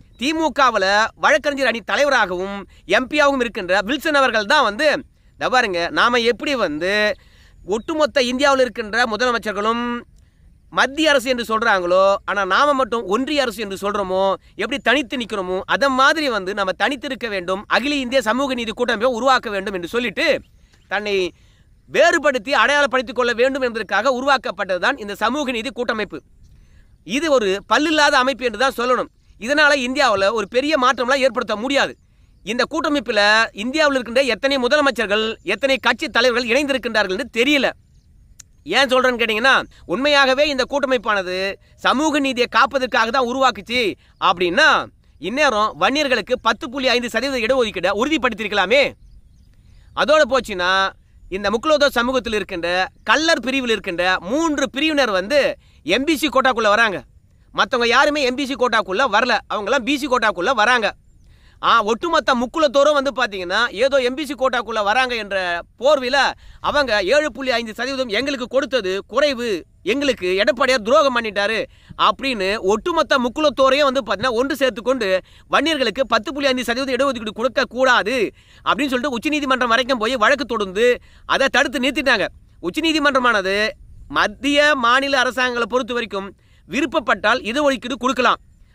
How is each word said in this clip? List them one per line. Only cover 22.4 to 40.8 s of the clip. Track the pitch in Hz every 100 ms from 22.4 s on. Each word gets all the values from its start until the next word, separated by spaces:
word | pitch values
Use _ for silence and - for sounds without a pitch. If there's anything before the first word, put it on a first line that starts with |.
| 196
அடையாளப்படுத்திக் | 269 226 294 277 254 247 247
கொள்ள | 240
வேண்டும் | 226 262 269
என்பதற்காக | 254 220 202 196 247
உருவாக்கப்பட்டதுதான் | 247 269 269 247 190 190 185 202 277
இந்த | 208 196
சமூக | 214 277 262
நீதி | 240 247
கூட்டமைப்பு. | 240 240 226 208 151 _ _ - - - - _ _
இது | - 247 320
ஒரு | 262 202 196 -
பல்லில்லாத | 220 302 311 294 285
அமைப்பு | 247 247 247
என்று | 208
தான் | 262 -
சொல்லணும். | 247 240 165 _ _ -
இதனால | 214 294 294 294
இந்தியாவுல | 247 262 262 196 196
ஒரு | 226 202
பெரிய | 240 294 311
மாற்றம்லாம் | 254 262 240 277
ஏற்படுத்த | 262 233 226 208
முடியாது. | 247 269 156 - _ _ _ _
இந்த | 170 240 233
கூட்டமைப்புல | 320 302 294 214 208 202 220 226
இந்தியாவில் | - 233 302 294
இருக்கின்ற | 269 240 233
எத்தனை | 277 220 269 277
முதலமைச்சர்கள், | 240 302 277 226 208 208 220 220
எத்தனை | 165 208 269 262
கட்சி | 240 247 302
தலைவர்கள் | 233 247 233 247
இணைந்திருக்கின்றார்கள் | 247 285 262 233 220 202 190
என்று | 247 226
தெரியல. | 269 294 202 - _ _ _ _ - - - _
ஏன் | 143 214 269
சொல்றேன்னு | 254 254 240
கேட்டீங்கன்னா, | 226 214 262 233 135 - -
உண்மையாகவே | 180 285 285 262 262 302
இந்த | 269 240
கூட்டமைப்பானது | 277